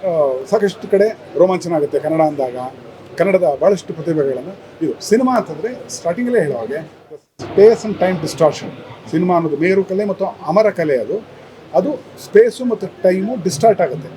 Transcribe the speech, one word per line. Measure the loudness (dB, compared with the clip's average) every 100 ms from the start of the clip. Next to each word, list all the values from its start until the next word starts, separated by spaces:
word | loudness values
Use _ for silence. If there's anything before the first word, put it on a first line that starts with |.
ಆ, | 0 2 2 0 0
ಸಾಕಷ್ಟು | 0 0 -2 -2
ಕಡೆ | 2 2 0 -10 2
ರೋಮಾಂಚನ | 2 2 -2
ಆಗುತ್ತೆ | -2 0 -2
ಕನ್ನಡ | 0 2
ಅಂದಾಗ, | 2 2 -6 -6 -10 -12 -20 -20 -18 -2
ಕನ್ನಡದ | 2 2 2 2
ಭಾಳಷ್ಟು | 2 2 -4
ಪ್ರತಿಭೆಗಳನ್ನು. | -8 -4 0 0 -2 -8 -16 -18 -6
ಇದು | -6 -6
ಸಿನಿಮಾ | 0 2 2 0
ಅಂತಂದರೆ | -2 -8 -8 -8 -14
ಸ್ಟಾರ್ಟಿಂಗಲ್ಲೇ | -8 -6 -4 0 0
ಹೇಳೋ | 0 -4
ಹಾಗೆ | -6 -8 -10 -20 -20 -20 _ _
space | -4 6 6 6 -2
and |
time | -2 0
distortion. | 0 -4 2 2 2 -12 -14 -18 -20 -6
ಸಿನಿಮಾ | -2 2 2
ಅನ್ನೋದು | 0 0
ಮೇರು | 2 2
ಕಲೆ | 0 -2
ಮತ್ತು | -2 -4
ಅಮರ | -6 -6 0 2 2
ಕಲೆ. | 2 0 0
ಅದು, | 0 -6 -8 -20 -20 -20 -2
ಅದು | 0 0 -6 -10 -20
ಸ್ಪೇಸು | 2 4 4 2
ಮತ್ತು | -4 -4 -8 -2
ಟೈಮು | 0 0 -2 -4
ಡಿಸ್ಟಾರ್ಟ್ | -4 2 2 4
ಆಗುತ್ತೆ. | 0 -2 -10